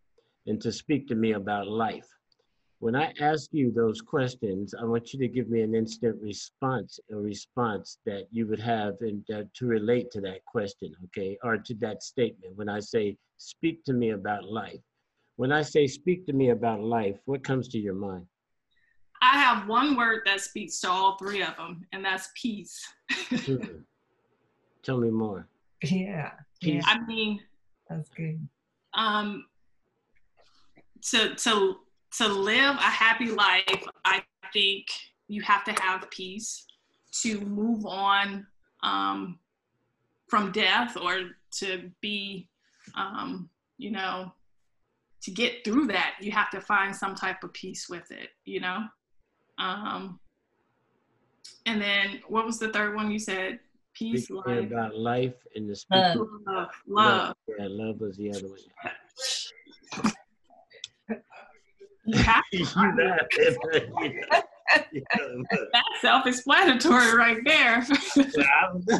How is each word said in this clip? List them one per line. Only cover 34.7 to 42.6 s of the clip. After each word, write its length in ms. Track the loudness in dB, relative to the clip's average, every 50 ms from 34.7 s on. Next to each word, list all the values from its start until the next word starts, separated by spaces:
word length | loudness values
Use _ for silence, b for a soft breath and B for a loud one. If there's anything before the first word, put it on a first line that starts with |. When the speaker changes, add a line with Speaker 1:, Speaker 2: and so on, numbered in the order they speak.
| 2 -2 -6 -10 -12 -12 -14 -18 _ _ _ -10
Speaker 2:
you 140 | -10 -4 0
have 220 | 2 2 2 2
to 80 | -2 -2 0 0
have 280 | 0 -2 -2 -6 -10
peace. 560 | -12 -12 -12 -12 -10 -10 -10 -10 -12 -12 -16 -20 _ _ _ _ _ _ _ _ -6 -4 -2
To 180 | -2 -2 -2
move 440 | -4 -4 -2 0 0 0 0 0 -2
on, 600 | -6 -4 0 2 4 4 4 2 0 -2 -8 -12 -14 _ _ _ _ _ _ -2
um, 560 | 0 0 2 2 0 0 -2 -4 -6 -10 -12 _ _ _ _ _ _ _ _ _ _ _ _ _ _ _ _ _ _
from 240 | 0 0 0 0 0
death, 440 | 2 2 4 4 4 2 0 -4
or 340 | -4 -2 -2 -2 -2 -4 -8 -12 -20 _ _ -10 -6
to 320 | -6 -4 -4 -6 -8 -12 -14 _
be, 480 | -6 -6 -4 -4 -6 -8 -10 -12 -14 -16 _ b